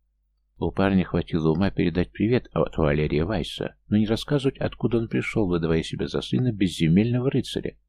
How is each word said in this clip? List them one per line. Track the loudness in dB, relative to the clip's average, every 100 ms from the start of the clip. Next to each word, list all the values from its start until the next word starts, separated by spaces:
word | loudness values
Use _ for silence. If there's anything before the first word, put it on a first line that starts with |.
| _ _ _ _ _ _
У | -4
парня | 0 2 2
хватило | 2 -2 -2 0 2
ума | 2 0
передать | 0 0 0 -4
привет | -2 0 0 0
от | -2 -2 2
Валерия | 2 2 0 0 -2
Вайса, | -4 -6 -8 -10 -10 -2
но | 0
не | 2
рассказывать, | -2 -2 -2 -2 -4
откуда | -6 -4 -2 -2
он | -2
пришёл, | -4 -2 -2 0
выдавая | 0 2 0
себя | 0 -4 -4
за | -4
сына | -2 0 0
безземельного | 0 -2 2 4 4 4 0 0
рыцаря, | -2 -2 -6 -8 -10